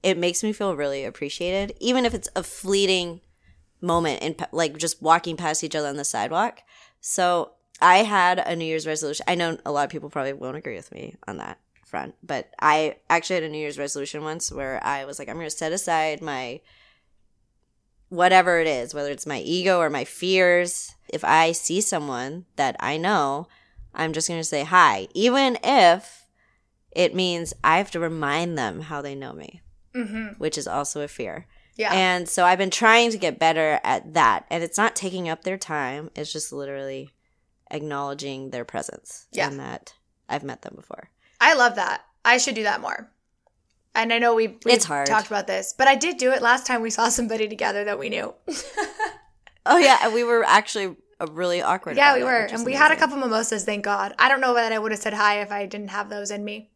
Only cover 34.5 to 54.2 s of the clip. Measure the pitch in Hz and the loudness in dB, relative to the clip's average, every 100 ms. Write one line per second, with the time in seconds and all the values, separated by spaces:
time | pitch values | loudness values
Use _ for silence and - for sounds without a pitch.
34.5 | 170 165 - 226 - 190 185 170 160 185 | -6 -4 0 0 0 -6 -6 -4 -4 -4
35.5 | 190 - 151 131 139 160 - 151 156 - | -6 -6 -4 -4 -6 -12 -10 -10 -8 -8
36.5 | 139 139 139 135 135 139 _ _ _ _ | -8 -10 -10 -10 -10 -14 _ _ _ _
37.5 | _ _ 151 151 143 143 143 139 135 135 | _ _ -10 -6 -6 -6 -8 -10 -10 -10
38.5 | 127 117 - - - - - _ - 151 | -10 -8 -8 -8 -14 -18 -20 _ -4 -4
39.5 | 139 135 - - _ _ _ - 143 139 | -4 -12 -14 -16 _ _ _ -8 -8 -8
40.5 | 123 - - - - - _ _ _ 254 | -14 -16 -20 -18 -20 -20 _ _ _ 4
41.5 | 311 240 208 180 - _ _ 233 247 262 | 6 4 2 -4 -4 _ _ 2 4 2
42.5 | 220 208 - - - - _ _ _ _ | -2 -2 -2 -6 -10 -12 _ _ _ _
43.5 | _ _ _ _ 226 226 233 233 226 226 | _ _ _ _ -2 0 2 2 2 0
44.5 | - 233 233 160 143 139 214 208 208 196 | -2 2 4 4 -2 2 0 0 -6 -4
45.5 | 190 196 - 269 269 330 262 254 262 233 | -6 -6 4 4 6 0 0 0 2 4
46.5 | 247 254 247 226 214 226 233 233 220 214 | 2 2 -2 -2 0 0 0 -2 -2 -4
47.5 | 208 - 202 208 208 139 214 - - - | -2 -2 -2 -4 -4 -4 -6 -6 -10 -10
48.5 | 285 - - 403 - 427 - _ _ - | -10 -8 -6 -8 -6 -8 -8 _ _ -20
49.5 | _ - 330 285 254 233 226 240 233 - | _ 2 6 8 6 4 0 2 2 6
50.5 | 202 214 220 190 160 _ _ 165 156 180 | 4 4 -4 -4 -8 _ _ -8 -4 -2
51.5 | 175 - 185 - 254 294 262 247 240 214 | 0 0 -2 -2 4 6 6 2 0 0
52.5 | 226 233 277 302 311 320 277 254 220 226 | -4 -4 4 6 6 0 0 -2 0 -2
53.5 | 214 208 208 202 202 196 - | -4 -4 -4 -2 -2 -2 4